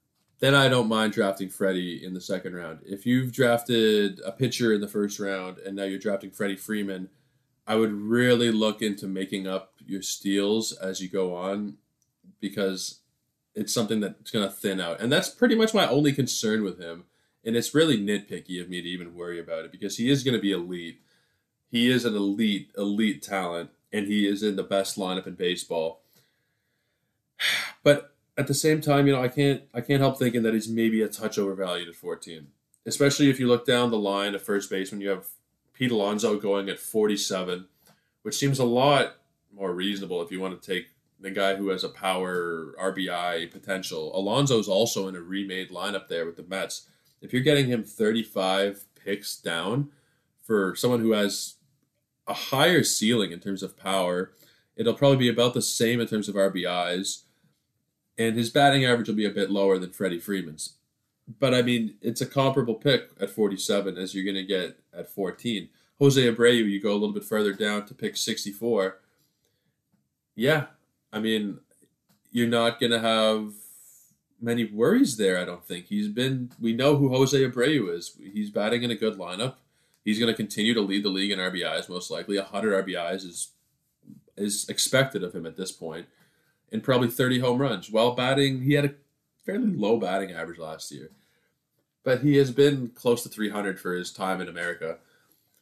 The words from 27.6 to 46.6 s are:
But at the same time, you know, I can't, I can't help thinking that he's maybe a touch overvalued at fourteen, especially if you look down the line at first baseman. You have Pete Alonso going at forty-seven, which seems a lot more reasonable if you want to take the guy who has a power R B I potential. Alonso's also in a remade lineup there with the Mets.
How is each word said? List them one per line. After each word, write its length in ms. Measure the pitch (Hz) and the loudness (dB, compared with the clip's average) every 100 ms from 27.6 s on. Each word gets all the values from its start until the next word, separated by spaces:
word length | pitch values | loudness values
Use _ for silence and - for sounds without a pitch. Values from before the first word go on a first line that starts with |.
| - - | -6 2
But 300 | 147 143 - _ _ - | 4 4 0 _ _ -4
at 100 | 135 | -2
the 60 | |
same 260 | 139 156 156 | 2 2 2
time, 260 | 151 143 139 | 4 4 6
you 80 | |
know, 80 | 135 | 4
I 60 | 127 | 0
can't, 340 | - 139 135 - | 2 2 2 -4
I 80 | 123 | -6
can't 200 | - 135 | 0 4
help 180 | 135 131 | 4 2
thinking 240 | 123 120 | 2 2
that 100 | 113 | 2
he's 160 | 110 110 | 0 0
maybe 320 | 113 113 110 | 0 2 2
a 80 | 104 | 0
touch 300 | - 107 - | -4 -4 -2
overvalued 500 | 98 95 92 87 85 | -2 -2 -4 -4 -8
at 60 | |
fourteen, 540 | 82 87 82 87 80 71 _ _ _ | -12 -10 -10 -12 -16 -18 _ _ _
especially 460 | 117 - 143 139 139 | -6 2 2 6 4
if 100 | 131 | 4
you 80 | 123 | 4
look 160 | 120 | 2
down 260 | 135 123 120 | 4 2 2
the 80 | 110 | 2
line 360 | 101 98 101 | 0 0 -2
at 80 | 101 | -4
first 260 | - 101 98 | -2 -2 -2
baseman. 320 | 95 95 104 | -6 -6 -6
You 80 | 98 | -4
have 200 | 92 - - _ _ _ | -4 -6 -16 _ _ _
Pete 180 | - 131 | -4 0
Alonso 480 | 110 101 107 110 104 | 2 0 0 0 0
going 300 | 101 101 98 | 0 -2 -2
at 100 | 90 | -8
forty-seven, 880 | - 110 107 101 - 95 90 90 - _ _ _ _ _ | -4 0 2 0 -2 -4 -4 -6 -10 _ _ _ _ _
which 140 | 107 - | -8 -2
seems 220 | 139 135 | 0 2
a 60 | |
lot 520 | 120 120 143 139 - - _ _ _ | 2 4 6 4 2 -6 _ _ _
more 180 | 101 95 | -8 -6
reasonable 480 | 87 98 101 92 87 | -2 -4 -4 -4 -4
if 100 | 85 | -4
you 80 | 92 | -6
want 220 | 92 87 | -8 -8
to 140 | - | -8
take 140 | 90 - _ _ _ | -8 -8 _ _ _
the 120 | 95 | -8
guy 240 | 98 98 | 0 0
who 160 | 98 98 | 2 -2
has 120 | 92 | -2
a 60 | 90 | -4
power 840 | - 95 92 92 90 85 82 76 87 | -4 -2 0 -2 -2 -4 -6 -10 -6
R 140 | 95 | -4
B 160 | 95 92 | -2 -4
I 400 | 87 87 85 85 | -2 -2 -4 -6
potential. 640 | - - 92 - 82 78 | -10 -6 -6 -6 -8 -6
Alonso's 540 | 95 98 123 143 113 101 | -4 0 2 4 2 2
also 400 | 98 113 104 95 | 2 2 -2 -6
in 80 | 92 | -8
a 60 | |
remade 480 | 85 98 98 92 87 | -8 -8 -6 -8 -8
lineup 380 | 90 98 98 - | -8 -8 -8 -6
there 180 | 85 82 | -6 -6
with 100 | 82 | -10
the 60 | |
Mets. 460 | 85 95 | -8 -6